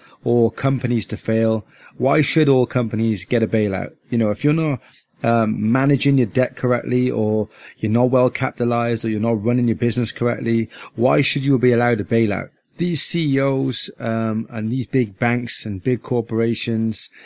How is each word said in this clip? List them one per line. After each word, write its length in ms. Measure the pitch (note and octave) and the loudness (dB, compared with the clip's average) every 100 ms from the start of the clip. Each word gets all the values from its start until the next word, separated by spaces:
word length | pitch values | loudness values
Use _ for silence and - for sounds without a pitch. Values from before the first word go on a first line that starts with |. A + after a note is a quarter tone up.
| - _ | -20 _
or 280 | B2 A#2+ A2+ | 0 2 2
companies 540 | - C3+ C3+ A#2 A#2+ - | 0 -2 0 -2 -2 -2
to 100 | A2 | -6
fail, 480 | - A2+ A2+ A2 - - - - | -2 0 2 -2 -6 -20 -16 -2
why 240 | C3 D#3 | 2 2
should 260 | C#3 D#3+ C#3+ | 2 2 4
all 180 | C3 B2 | 4 2
companies 600 | B2 A2+ A2 A2+ G#2 - | 0 -2 0 0 -2 0
get 180 | A#2 | 0
a 40 | A2 | 2
bailout? 480 | A2+ G#2 F#2+ F#2+ - - | 0 0 -2 -6 -12 -4
You 100 | A#2 | 0
know, 100 | G#2+ | 0
if 140 | G2+ | 0
you're 100 | D3 | 0
not, 280 | D#3+ D#3+ D3 - - _ - | 0 0 -4 -8 -20 _ -4
um, 480 | A#2 A#2 G#2+ G#2 G#2+ | 0 2 0 0 0
managing 460 | C3 C#3 C#3 C#3+ C#3 | 2 2 2 4 2
your 100 | A2 | 2
debt 280 | B2+ B2 - | 0 -2 -2
correctly, 540 | B2 A#2+ A#2+ B2 B2+ | -2 -2 -2 0 0
or 400 | A2+ G#2+ G#2+ G#2 - - - | 0 0 -2 -4 -10 -20 -6
you're 140 | G#2+ | 0
not 200 | A2+ B2+ | 2 4
well 180 | B2+ B2+ | 4 2
capitalized, 760 | - C3 - A#2+ A#2+ A#2+ A2+ | 0 -4 -2 -2 0 0 -2
or 60 | A2+ | -2
you're 100 | G#2+ | -2
not 240 | A#2 A2 | 0 0
running 240 | G#2+ B2 A#2+ | 0 0 0
your 100 | G#2 | 0
business 340 | A#2+ B2 A#2 | 0 0 -2
correctly, 580 | - A#2+ A2+ A#2 A2+ A2 - - - | -2 -4 -2 0 0 -2 -8 -12 0
why 260 | B2+ D3 | 2 2
should 220 | C3+ C#3+ | 2 0
you 140 | C3+ C3 | 2 2
be 140 | B2 | 4
allowed 280 | A#2 A#2+ A2+ | 4 2 0
a 60 | G2+ | 0
bailout? 440 | A#2 A2 F#2+ F#2 _ _ - | 0 0 -2 -8 _ _ -6
These 240 | F3 D#3+ | -2 0
C 340 | - E3+ D#3 C3+ | 0 0 0 0
E 60 | |
Os, 480 | C#3 C3+ C3+ A#2+ - - | 0 0 -2 -2 -6 -6
um, 480 | A#2 A2+ A2+ A2 A2+ | -4 -2 -2 -4 -6
and 220 | A#2 A2 | -6 -4
these 160 | C3 - | -4 -2
big 320 | C3 G#2+ - | -2 -2 -2
banks 460 | A#2+ B2 B2 - A2 | 0 0 -2 -6 -4
and 180 | F#2+ | -4
big 180 | C3 A#2+ | -2 -2
corporations, 1080 | - B2 A2 A2+ A#2 A2 - A2+ A2+ G#2+ - - | -2 -2 -2 -2 0 -2 -2 -2 -2 -4 -8 -14